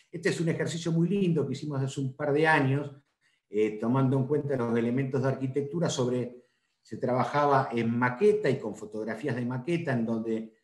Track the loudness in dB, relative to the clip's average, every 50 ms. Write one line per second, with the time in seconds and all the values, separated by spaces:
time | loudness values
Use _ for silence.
0 | _ _ -8 -4 -2 -2 0 0 0 0 0 -2 -2 -4 -4 -4 -2 0 2 2
1 | 2 2 2 2 2 2 2 2 0 -2 -4 -6 -6 -6 -4 -4 -4 -4 -4 -4
2 | -4 -4 -4 -4 -2 0 2 4 4 4 4 4 4 2 2 0 -2 -6 -12 -18
3 | _ _ _ _ _ _ _ _ _ _ 0 0 2 2 0 -2 0 0 2 2
4 | 4 4 2 2 2 2 0 0 0 0 -2 -2 0 0 0 2 2 2 0 0
5 | 0 0 0 0 0 0 0 -2 -2 -2 -2 -2 -4 -2 -2 -2 -2 0 0 0
6 | 0 0 0 -2 -2 -4 -8 -14 -20 _ _ _ _ _ _ _ _ -14 -8 -4
7 | -2 0 2 2 0 0 2 2 4 4 4 4 2 2 0 0 0 0 2 2
8 | 0 0 2 4 4 4 4 4 2 0 0 -2 -4 -8 -8 -10 -12 -10 -8 -6
9 | -6 -6 -6 -4 -4 -4 -2 -2 -2 -4 -4 -4 -4 -2 -2 -2 0 0 0 0
10 | 0 -2 -2 -2 -2 -2 -4 -4 -4 -8 -16 _